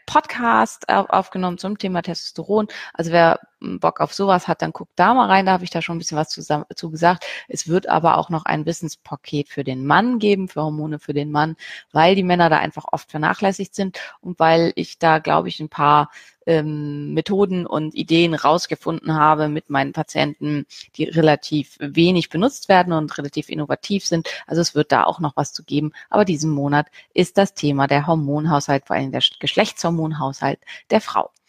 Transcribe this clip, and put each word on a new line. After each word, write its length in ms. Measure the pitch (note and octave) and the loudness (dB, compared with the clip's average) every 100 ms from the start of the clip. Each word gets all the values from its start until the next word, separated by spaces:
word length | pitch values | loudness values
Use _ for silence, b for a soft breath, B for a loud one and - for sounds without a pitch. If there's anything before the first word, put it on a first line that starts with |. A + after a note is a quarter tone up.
| - | -2
Podcast 840 | D4+ - A#3+ A#3 A3 A3+ - - | -2 -2 -4 0 2 0 -4 0
au-, 180 | G3 F#3+ | 0 2
aufgenommen 500 | F#3+ F#3+ F#3 F3+ F3 | 0 0 -4 -4 -4
zum 200 | F#3+ G#3 | -8 -6
Thema 240 | F#3+ F3+ | -4 -4
Testosteron. 680 | F3 E3 - - - G#3 G#3+ B B | -6 -10 -12 -12 -2 0 0 B B
Also 160 | - E3 | -6 0
wer, 300 | E3+ E3 - _ _ | 6 6 4 _ _
ähm, 200 | - - | -12 -2
Bock 200 | E3+ - | -2 0
auf 140 | D#3+ | -4
sowas 320 | - G3 F3+ - | -2 2 2 0
hat, 160 | E3 | -4
dann 100 | D#3+ | -4
guckt 200 | - - | -8 -10
da 200 | - F#3 | 2 4
mal 120 | B3+ G#3 | 4 4
rein. 200 | F#3+ F#3+ | 4 4
Da 60 | |
habe 120 | F3+ | 0
ich 60 | F3+ | 0
da 120 | E3 | -6
schon 140 | D#3+ E3+ | -4 -6
ein 20 | |
bisschen 180 | - D3+ | -4 -4
was 120 | D#3 | -4
zusammen, 360 | - - D3 - - | -6 -4 -4 -4 -12
zu 160 | E3 | -10
gesagt. 340 | D#3 E3+ F3 B B B | 0 0 0 B B B
Es 180 | - D#3+ | -10 -2
wird 220 | F3 - | -2 2
aber 300 | - E3 D#3 | 2 4 2
auch 120 | E3+ | 0
noch 140 | E3 | -4
ein 220 | - D#3 D#3 | -2 -2 -2
Wissenspaket 800 | E3+ D#3+ - - D3 - D3 C#3+ | -6 -8 -12 -14 -16 -6 -6 -6
für 160 | - | -8
den 200 | C3+ B2+ | -8 -6
Mann 360 | C3+ E3 A#3+ A#3+ | 2 2 2 2
geben, 260 | G#3 G3 F#3 | 2 0 -2
für 160 | D3+ | -4
Hormone 380 | D#3 D3+ D#3 D3 | -4 -4 -6 -8
für 120 | - | -6
den 200 | D3 D3+ | -4 -2
Mann, 240 | D3 D#3+ D#3+ B B B | 0 -2 -4 B B B
weil 240 | D3+ E3+ | 4 4
die 80 | G3 | 4
Männer 280 | F3+ F3 E3+ | 2 4 4
da 80 | D#3 | 4
einfach 260 | - D3+ - | 0 -8 -6
oft 180 | - - | -6 -6
vernachlässigt 640 | D3+ D#3 G3 G3 F#3+ G3 | -4 -2 0 -2 -2 -8
sind 240 | - F#3+ - B B | -6 -6 -6 B B
und 180 | F3+ F3 | -12 0
weil 340 | D#3+ E3 E3 - | 4 4 2 -2
ich 240 | - - | -8 -2
da, 180 | E3 D#3 | 2 2
glaube 300 | D#3 D#3 F3 | 2 0 0
ich, 100 | - | -8
ein 100 | D#3 | -10
paar, 440 | - D3 D3 D3 B B B - | 0 4 4 2 B B B 0
ähm, 640 | D#3+ D3+ D3+ D3 D3 D3 | 0 0 -6 -6 -8 -4
Methoden 540 | D#3 - G3 G3+ F3+ F3 | -4 -2 0 2 0 -4
und 300 | D3+ D#3 - | -4 -4 -6
Ideen 360 | - E3 E3+ | 0 2 4
rausgefunden 840 | D#3 D3 E3+ - D#3 - E3 - | 2 2 0 -2 -8 -6 -6 -2
habe 340 | D#3 D3+ D3+ D3+ | 2 4 4 0
mit 200 | D3+ - | -2 -2
meinen 240 | C#3 C#3 | -2 -2
Patienten, 760 | D#3+ D3+ D#3 D3 D3 D3 D3 - B B | -4 -6 -2 -4 -4 -4 -4 -6 B B
die 80 | - | -8
relativ 720 | D#3 E3 D#3 C#3+ - D3+ - - | -4 2 4 4 0 -4 -4 -8
wenig 480 | D3 D3+ E3+ F3+ - | -4 2 4 4 0
benutzt 400 | D#3+ B3 - - | 0 -2 -2 2
werden 240 | F#3+ F3+ | 2 4
und 260 | D#3+ D3+ - | 0 -4 -8
relativ 300 | C#3+ - - | -8 -8 -8
innovativ 580 | D#3+ D3 C#3 - G3+ - | -8 -6 -6 -4 -4 2
sind. 220 | E3 - B - | 0 0 B -4
Also 160 | D#3+ | -2
es 140 | E3+ C#3+ | 0 0
wird 160 | - | 2
da 100 | B2 | 4
auch 160 | - - | 4 0
noch 160 | D3+ | -4
was 180 | D3 D3 | -2 -6
zu 120 | - | -6
geben. 260 | - C#3+ D3+ B B | -4 -4 -4 B B
Aber 160 | G3+ | 2
diesen 280 | G3 D3+ D#3 | 2 0 0
Monat 340 | C#3+ C#3+ D3 D3+ B B | -2 0 0 -2 B B
ist 220 | - F3+ - | -2 0 2
das 180 | G3 | 0
Thema 340 | - D3 C#3 C3+ | 0 -2 0 2
der 180 | C#3+ D3+ | 2 2
Hormonhaushalt, 800 | D#3+ C#3 D3 D#3+ C#3+ D3 C#3 - | 0 0 -2 0 0 0 -2 0
vor 80 | |
allem 160 | E2+ C3+ | -4 -2
der 120 | B2 | -2
Sch-, 180 | - - | -2 -2
Geschlechtshormonhaushalt 1200 | C#3+ - A3 - E3+ E3+ D#3 D3+ C3+ C#3+ C#3 - - B - | -4 -2 -2 -2 -4 -2 -4 -4 -6 -4 -4 -4 -10 B -2
der 100 | A3 | -2
Frau. 320 | - - - _ | 0 -4 -4 _